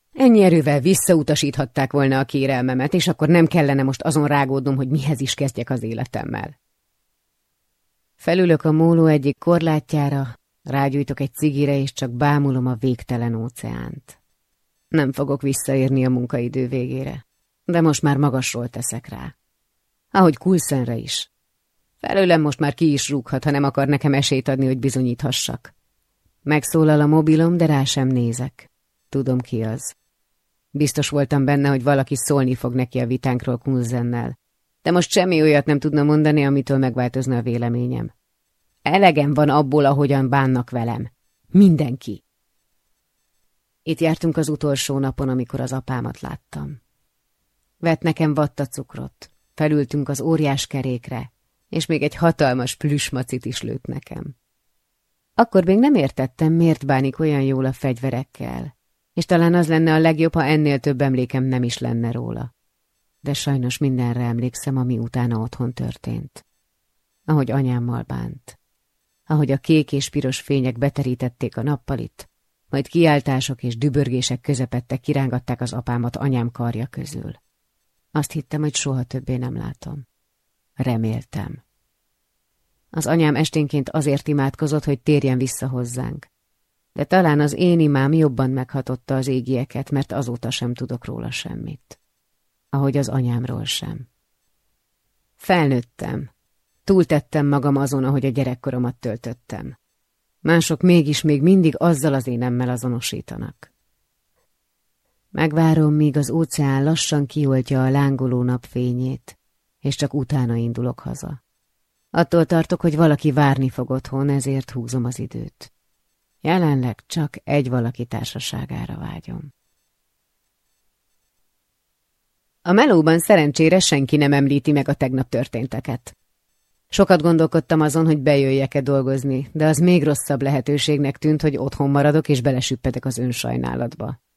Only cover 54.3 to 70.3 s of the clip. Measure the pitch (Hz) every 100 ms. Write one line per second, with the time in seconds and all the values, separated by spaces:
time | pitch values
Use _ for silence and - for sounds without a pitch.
54.3 | - _ _ _ _ _ _ _ _ _
55.3 | - 233 190 175 202 277 247 139 - 131
56.3 | - 160 165 165 156 139 131 135 131 156
57.3 | 143 135 131 131 - 139 120 135 123 131
58.3 | - 120 123 135 - _ _ _ - -
59.3 | 175 170 175 160 160 165 160 165 156 165
60.3 | 170 143 151 151 139 147 135 139 127 123
61.3 | 131 131 127 120 - 120 117 117 117 117
62.3 | 113 120 _ _ _ _ _ _ _ 139
63.3 | 147 147 135 123 - 139 127 120 120 120
64.3 | 117 123 - 143 135 123 117 117 127 120
65.3 | 110 113 - 123 120 120 120 120 113 135
66.3 | - _ _ _ _ _ _ _ _ -
67.3 | 151 120 135 131 123 120 120 117 127 117
68.3 | 127 - - _ _ _ _ _ _ -
69.3 | 151 135 135 - 156 147 139 - 147 135